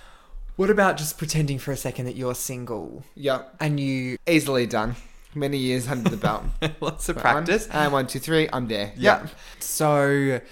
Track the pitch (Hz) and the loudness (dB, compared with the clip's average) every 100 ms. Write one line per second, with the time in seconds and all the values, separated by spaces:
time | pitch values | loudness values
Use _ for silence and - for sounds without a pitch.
0 | - - - - - - 190 214 190 147 | -20 -20 -18 -14 -8 0 4 6 4 2
1 | 151 - 156 156 143 131 - 131 131 120 | -4 -6 -2 0 0 -2 -4 -4 -4 -4
2 | 123 117 127 123 - 123 120 107 69 65 | -6 -4 -4 -4 -6 -8 -6 -8 -8 -14
3 | - - 139 127 - - 156 143 139 131 | -18 -6 -2 -2 -4 -4 0 2 0 -2
4 | 127 123 - 160 135 131 117 117 113 120 | -4 -4 2 2 4 0 2 0 -2 -4
5 | - - - 147 143 139 127 127 120 127 | -12 -20 -12 -4 -2 0 0 -2 -2 0
6 | 110 107 107 107 - - 156 - 143 - | 0 0 -2 -2 -4 -2 -4 -4 -6 -6
7 | - - 123 147 170 214 214 151 147 139 | -6 0 2 2 2 0 0 0 2 2
8 | 127 135 151 160 156 127 117 107 101 - | 0 -4 2 2 2 0 -2 -2 -4 2
9 | 127 - 156 - - - - - 151 147 | 4 4 0 -14 -18 -12 -6 0 2 4
10 | 143 143 135 123 - | 4 2 2 -2 -6